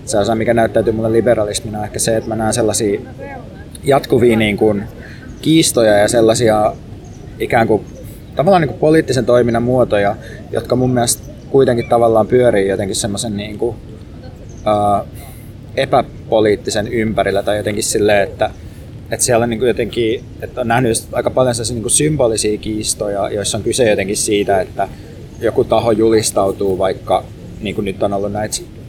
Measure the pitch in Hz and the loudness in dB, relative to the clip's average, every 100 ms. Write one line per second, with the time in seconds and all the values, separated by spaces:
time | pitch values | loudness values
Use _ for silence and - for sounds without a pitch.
0 | - 107 101 113 110 117 113 113 113 110 | -2 0 2 0 2 2 2 2 2 0
1 | 110 113 117 110 104 101 110 107 104 104 | 2 2 4 2 2 -2 -4 -8 -8 -4
2 | - 113 110 110 110 110 110 104 107 101 | 0 0 -2 -2 0 2 0 0 0 -2
3 | - - - - - - - - - 139 | -6 -14 -14 -14 -16 -18 -18 -6 2 2
4 | - 131 120 110 107 101 110 101 107 - | 4 4 4 4 2 2 2 2 -6 -14
5 | - - - - 143 160 160 127 110 104 | -16 -16 -16 -6 2 4 4 4 4 6
6 | 104 120 110 113 113 107 107 - - - | 4 4 4 4 4 4 2 -2 -14 -16
7 | - - - - 113 123 110 107 - - | -16 -18 -16 -8 0 2 4 2 -2 -14
8 | - - - - 156 185 143 - 156 160 | -16 -16 -8 0 4 4 2 2 4 4
9 | 156 127 113 123 120 117 120 127 113 104 | 4 0 4 4 4 2 2 2 2 2
10 | 101 110 - - - 113 - 123 127 123 | 2 -2 -10 -16 -6 -6 0 0 2 2
11 | 120 - - - - 139 131 117 113 117 | 0 -2 -6 -16 0 4 4 2 2 4
12 | 117 113 104 123 123 104 98 95 101 - | 6 4 4 4 4 4 2 0 -2 -4
13 | 110 101 113 101 107 104 117 113 - - | -4 -4 -4 -6 -8 -4 -6 -6 -14 -18
14 | - - - - - - 107 104 104 101 | -16 -16 -16 -18 -18 -6 0 2 2 2
15 | - - - - - - - - 135 135 | -2 -14 -16 -16 -18 -18 -8 -4 2 2
16 | - - - 113 107 101 - 107 104 117 | 0 -10 0 2 4 2 0 -4 -2 -2
17 | 110 98 98 98 98 107 104 104 - 110 | 0 0 0 0 0 -2 -2 -4 -2 2
18 | 104 104 98 - 107 - - - - - | 4 4 2 -2 -4 -4 -16 -16 -18 -18
19 | - 110 - 117 120 113 123 107 107 120 | -10 -4 2 2 2 0 0 0 -2 0
20 | 113 123 - - - - 117 117 127 110 | -2 -2 -6 -12 -10 -6 0 2 2 0
21 | - 123 120 - 127 113 113 120 113 - | -2 -4 0 2 2 0 -4 -4 -2 0
22 | 151 151 120 107 107 107 110 107 107 - | 2 2 2 2 -2 -2 -4 -6 -4 -4
23 | 104 101 101 104 98 107 117 113 117 101 | -4 -2 -2 -2 -4 -4 -2 2 2 2
24 | 95 104 - 104 98 98 90 - 98 - | 0 -2 0 0 2 0 0 -4 -6 -6
25 | - - - - 113 120 117 110 117 107 | -16 -16 -16 -4 0 0 2 2 2 4
26 | 110 110 107 - 98 92 101 92 95 92 | 4 4 2 0 0 0 -2 0 0 -2
27 | - 95 - - - - 107 92 101 92 | -2 -2 -2 -16 -16 -8 -6 -4 -6 -4
28 | 101 98 101 101 107 - - - | -2 -2 -4 -4 -6 -8 -10 -16